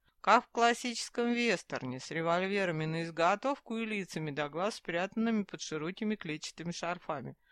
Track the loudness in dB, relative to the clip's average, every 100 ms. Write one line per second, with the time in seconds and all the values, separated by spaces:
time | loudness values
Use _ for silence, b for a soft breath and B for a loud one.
0 | _ _ 6 6 6 2 4 4 -2 -6
1 | -6 0 0 2 2 0 -2 -6 -4 -8
2 | -6 -2 2 2 2 0 0 0 -2 -2
3 | -4 2 4 4 0 -4 -4 -4 -2 -4
4 | -4 -4 -4 -2 -2 0 -2 -2 -4 -2
5 | -2 0 2 0 -2 -8 -6 -4 -4 -4
6 | -4 -2 -4 -6 -8 -8 -8 -4 -4 -4
7 | -4 -6 -6 -12 _